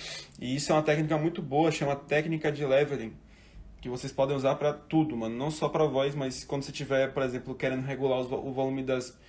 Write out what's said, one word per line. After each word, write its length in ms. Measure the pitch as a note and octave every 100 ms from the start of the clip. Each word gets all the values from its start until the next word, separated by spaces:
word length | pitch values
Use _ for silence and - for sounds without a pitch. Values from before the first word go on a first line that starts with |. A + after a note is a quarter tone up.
| - - - -
E 160 | B2 C3+
isso 160 | D3+
é 20 |
uma 80 | D#3
técnica 340 | D3+ D3+ D#3 D#3+
muito 240 | D#3+ E3+
boa, 300 | D3+ C#3 D#3+
chama 260 | D3+ C#3+ C#3
técnica 560 | - D3 D#3 D#3+ D#3
de 120 | C#3+ C#3+
leveling, 480 | C3+ C#3+ C3+ A2+ - - - - - - -
que 80 | B2+
vocês 240 | B2 C3+
podem 240 | - C3+ C#3+
usar 200 | C3+ C3+
pra 160 | D3
tudo, 440 | D3 - D#3+ D3+ A#2
mano. 200 | A2+ A#2
Não 140 | D3
só 180 | D#3 D3
pra 140 | D#3+
voz, 300 | D#3 C3 C#3
mas 300 | C#3+ C3 -
quando 180 | - C#3+
você 80 | C3+
tiver, 400 | - C3 C3+ C3+
por 100 | C#3
exemplo, 320 | C3 B2 C3
querendo 300 | B2+ C3+ C3 C3
regular 340 | C3 C3+ B2+
os 60 | B2
vo-, 200 | - C#3
o 60 |
volume 300 | B2+ C3+ C3+
das, 360 | C3 B2+ B2 -